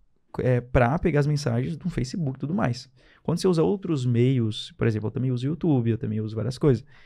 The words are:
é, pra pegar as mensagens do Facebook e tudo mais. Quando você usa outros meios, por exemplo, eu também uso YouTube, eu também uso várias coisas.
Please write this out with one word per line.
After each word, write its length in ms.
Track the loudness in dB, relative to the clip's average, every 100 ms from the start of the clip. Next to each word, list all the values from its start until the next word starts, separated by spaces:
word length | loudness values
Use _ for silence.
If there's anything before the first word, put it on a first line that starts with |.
| _ _ _ -4
é, 240 | 0 0
pra 380 | 2 2 2 2
pegar 220 | 0 2
as 40 | 2
mensagens 500 | 0 0 -2 -2 -4
do 140 | -6
Facebook 480 | -4 -4 -4 -4 -4
e 40 |
tudo 120 | -4
mais. 340 | -2 -2 -2 -10 _ _ _
Quando 160 | -4 0
você 80 | 2
usa 160 | 4
outros 420 | 2 0 -2 -2 2
meios, 680 | 4 4 2 0 -4 -10 -2
por 80 | 0
exemplo, 220 | 0 -4
eu 40 |
também 200 | -4 -2
uso 160 | -2 -4
YouTube, 420 | -2 2 2 2
eu 80 | -2
também 240 | -2 -4
uso 140 | -4 -4
várias 240 | -6 0
coisas. 260 | 2 2 0 -20